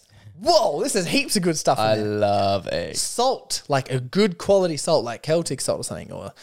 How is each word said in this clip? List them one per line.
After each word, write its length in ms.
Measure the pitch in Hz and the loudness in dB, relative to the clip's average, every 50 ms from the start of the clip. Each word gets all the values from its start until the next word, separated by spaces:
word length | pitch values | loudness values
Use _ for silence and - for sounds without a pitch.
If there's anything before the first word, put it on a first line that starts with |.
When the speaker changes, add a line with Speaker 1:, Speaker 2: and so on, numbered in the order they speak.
| _ _ _ - - - - | _ _ _ -20 -20 -20 -18
Speaker 1:
Whoa, 460 | 151 208 311 349 302 226 175 143 156 | -2 2 4 4 4 4 2 0 -2
this 140 | 220 277 - | -2 -2 0
is 100 | 208 175 | -2 -2
heaps 300 | 147 160 277 277 - - | 0 0 0 0 0 0
of 60 | 214 170 | 0 2
good 120 | 180 160 | 0 0
stuff 220 | 160 - 170 139 - | 0 2 2 2 4
in 60 | 107 | 2
Speaker 2:
I 100 | 110 110 | 2 2
Speaker 1:
there. 100 | 107 104 | 2 0
Speaker 2:
love 640 | 104 104 104 104 101 101 101 101 98 98 98 160 - | -2 0 2 2 2 4 2 2 2 0 0 -2 -4
eggs. 320 | 65 82 87 78 73 - | -4 -4 -4 -4 -6 -6
Speaker 1:
Salt, 640 | - - - - 240 262 269 - - - - - - - | -6 -4 -2 0 0 0 0 -2 -4 -8 -8 -8 -2 -2
like, 220 | 143 135 127 - | -2 -2 0 -2
a 80 | 135 127 | -4 -4
good 360 | 127 123 - 185 214 214 170 | -4 -2 0 2 2 2 0
quality 400 | - - - 202 196 185 170 160 | -2 0 2 4 4 4 2 -2
salt, 280 | 135 - 180 165 135 110 | -4 0 2 2 2 2
like 180 | 120 117 - | -2 -6 -6
Celtic 380 | - 151 156 175 165 - 143 131 | -2 0 0 0 0 -2 -6 -4
salt 180 | - - 92 76 | -2 -2 -4 -4
or 40 | - | -6
something, 260 | - - 82 85 - | -8 -10 -12 -12 -12
or 220 | - - 95 95 - - | -12 -12 -12 -14 -16 -18